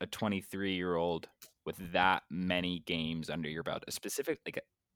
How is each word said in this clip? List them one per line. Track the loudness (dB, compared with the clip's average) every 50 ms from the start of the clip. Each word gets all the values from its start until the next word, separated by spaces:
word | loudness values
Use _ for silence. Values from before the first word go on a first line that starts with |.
a | -8
twenty-three-year-old | -6 -4 -2 0 0 0 0 -2 -4 -4 -2 0 0 0 0 2 2 2 2 4 2 0 0 -4 -10 _ _ -20 -20 _ _ _
with | -8 -6 -6 -10 0
that | 4 6 8 8 6 4 0 _
many | -4 -2 0 2 2 2 2 0 -2 -2 -2
games | -2 -2 0 0 -2 -2 -4 -4 -4
under | -4 -2 -2 -4
your | -4 -4
belt, | -4 -4 -4 -4 -6
a | -8
specific, | -8 -8 -6 -6 -4 -4 -2 -2 -4 -4 _
like, | -8 -8 -8 -8 _ _ _ _ _ _